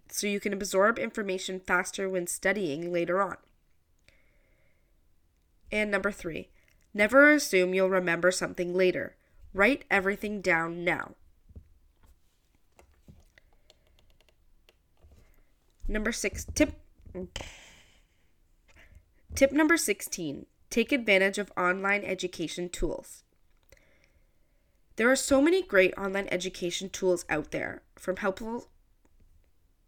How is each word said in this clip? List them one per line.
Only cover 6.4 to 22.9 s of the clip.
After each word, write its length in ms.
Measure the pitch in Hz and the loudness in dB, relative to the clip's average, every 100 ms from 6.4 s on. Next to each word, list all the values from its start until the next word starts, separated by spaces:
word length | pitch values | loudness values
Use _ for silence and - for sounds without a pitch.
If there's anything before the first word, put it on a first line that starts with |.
| - _ _ _ _ | -14 _ _ _ _
never 380 | 208 208 262 294 | 0 6 8 10
assume 420 | 302 285 190 180 | 8 4 2 4
you'll 160 | 190 190 | 2 2
remember 400 | 190 180 170 180 | 2 0 2 2
something 460 | 180 170 - 175 180 | 0 -4 -4 -2 2
later. 400 | 185 156 98 - _ - - 190 | 2 0 -8 -12 _ -20 -10 2
Write 300 | 208 285 - | 2 2 0
everything 500 | 196 185 202 208 208 | 0 0 -4 -6 -4
down 460 | 180 165 165 170 175 | 0 0 -2 -4 -4
now. 300 | 156 - - _ _ _ - - _ _ _ - _ _ _ _ _ _ _ _ _ - - _ _ _ _ _ _ _ _ _ _ _ _ _ _ _ _ _ _ - - - _ _ _ _ _ - | -4 -6 -16 _ _ _ -20 -20 _ _ _ -20 _ _ _ _ _ _ _ _ _ -20 -20 _ _ _ _ _ _ _ _ _ _ _ _ _ _ _ _ _ _ -20 -20 -20 _ _ _ _ _ -4
Number 240 | 214 214 | -2 -2
six, 340 | 233 202 - - | -2 -6 -6 -8
tip, 260 | - 294 - _ _ - 180 185 - - - - - _ _ _ _ _ _ _ _ _ - - - _ _ _ | 0 0 0 _ _ -16 -12 -12 -12 -14 -16 -20 -20 _ _ _ _ _ _ _ _ _ -20 -20 -20 _ _ _
tip 180 | - 269 | 2 4
number 260 | 269 311 339 | 4 4 2
sixteen, 680 | - 202 - - 160 139 - _ _ | 0 -4 -6 -8 -8 -10 -14 _ _
take 220 | 240 226 | -2 0
advantage 480 | 285 220 190 196 196 | 0 2 4 4 0
of 120 | 190 - | -6 -2
online 460 | 180 190 196 202 | -2 0 -2 -2
education 640 | - 180 180 - 156 - 175 | -2 -6 -6 -8 -8 -6 -8
tools. 540 | - 170 | -4 -6